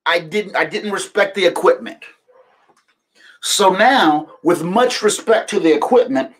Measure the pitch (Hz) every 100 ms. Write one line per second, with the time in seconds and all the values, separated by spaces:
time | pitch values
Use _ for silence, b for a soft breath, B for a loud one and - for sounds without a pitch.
0 | - 170 160 208 196 135 165 185 208 190
1 | - 208 202 202 180 175 - - - -
2 | - _ _ _ _ _ _ _ _ _
3 | _ _ b b - - 196 185 233 269
4 | 165 151 156 B 160 147 165 208 247 -
5 | 208 - - 220 - 208 165 151 - -
6 | - 131 131